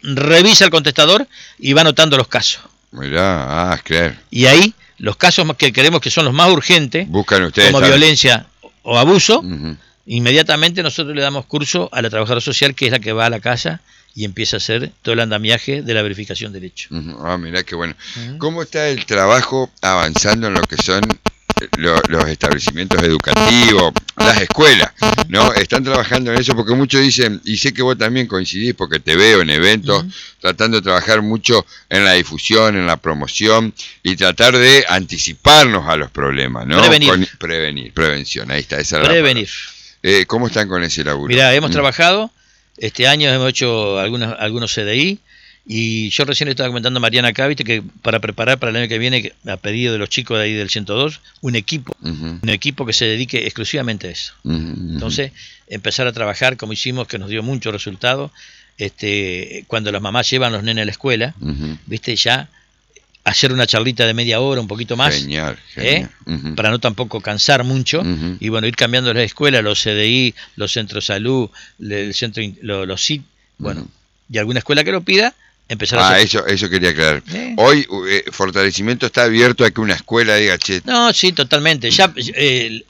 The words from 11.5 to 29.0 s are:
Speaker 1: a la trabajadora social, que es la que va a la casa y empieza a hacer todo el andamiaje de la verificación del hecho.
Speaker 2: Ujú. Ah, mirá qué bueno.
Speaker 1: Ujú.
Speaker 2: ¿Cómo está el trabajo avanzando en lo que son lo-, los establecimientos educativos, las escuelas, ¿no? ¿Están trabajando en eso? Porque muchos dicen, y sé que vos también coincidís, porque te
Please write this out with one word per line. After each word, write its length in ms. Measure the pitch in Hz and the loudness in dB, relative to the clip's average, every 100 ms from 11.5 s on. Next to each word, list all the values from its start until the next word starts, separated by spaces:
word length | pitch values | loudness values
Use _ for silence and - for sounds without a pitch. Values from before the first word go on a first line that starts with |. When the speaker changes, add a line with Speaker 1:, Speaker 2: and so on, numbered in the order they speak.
| 151 143 175 175 | -4 -2 -2 -4
Speaker 1:
a 100 | - | -4
la 80 | 113 | -2
trabajadora 300 | 107 110 120 | -2 -2 -2
social, 340 | 143 127 139 | -2 0 0
que 120 | 131 127 | 0 0
es 60 | |
la 60 | 123 | 0
que 140 | 107 | -2
va 140 | 110 113 | 0 0
a 40 | |
la 100 | 117 | 0
casa 400 | 117 120 170 165 - _ _ | -2 -2 -4 -8 -12 _ _
y 100 | - 104 | -10 -8
empieza 300 | 95 110 104 | -4 -4 -2
a 20 | |
hacer 340 | - 113 131 - | -2 -2 -4 -8
todo 140 | - | -2
el 60 | 113 | 0
andamiaje 600 | 113 107 107 117 - 139 | 0 0 0 0 0 -6
de 120 | 147 | -4
la 80 | 110 | -2
verificación 500 | 107 98 104 95 110 | -2 -6 -10 -12 -12
del 120 | 98 | -14
hecho. 240 | 90 - - | -16 -16 -12
Speaker 2:
Ujú. 220 | 82 78 65 | -12 -12 -10
Ah, 140 | 80 90 | -6 -6
mirá 240 | 82 87 | -4 -6
qué 120 | 92 | -6
bueno. 200 | 85 85 80 - - | -6 -8 -10 -16 -14
Speaker 1:
Ujú. 220 | 117 143 | -12 -6
Speaker 2:
¿Cómo 240 | 156 165 | -6 -4
está 260 | 156 160 151 | -6 -4 -2
el 180 | 135 - | -4 -2
trabajo 680 | 104 98 123 123 131 127 _ | 2 4 4 2 -2 -4 _
avanzando 680 | 95 92 80 80 104 110 113 | 0 0 0 0 0 0 0
en 60 | |
lo 80 | 90 | -2
que 140 | - 76 | -2 -2
son 240 | - 95 107 - - - - - - - | -2 0 0 -4 -8 -8 -6 -4 -4 -2
lo-, 240 | 82 80 - | 0 2 2
los 200 | 82 78 | 0 0
establecimientos 720 | 78 - 73 69 71 92 92 | -2 -2 -2 -2 -4 -2 2
educativos, 880 | 85 80 - - - 120 117 101 87 - - - | 2 2 2 2 4 6 6 6 4 0 -6 0
las 240 | 110 110 | 2 2
escuelas, 480 | 92 - 151 117 - - 220 - 190 | 0 4 6 6 4 0 0 0 0
¿no? 240 | 190 220 | 2 2
¿Están 300 | 202 196 - | 2 0 0
trabajando 480 | 131 131 107 123 123 | 0 -2 0 -2 0
en 80 | 120 | 0
eso? 140 | 123 120 | 0 0
Porque 180 | 107 | 0
muchos 260 | 123 139 139 | 0 2 4
dicen, 400 | 135 120 120 101 | 4 4 2 0
y 120 | - 107 | -4 -2
sé 160 | 135 | -2
que 100 | 123 | 0
vos 140 | 127 120 | 0 0
también 300 | 110 127 120 | 0 -2 -2
coincidís, 480 | 98 92 92 117 | -2 -4 -4 -4
porque 240 | - 90 | -2 -4
te 160 | 76 | -4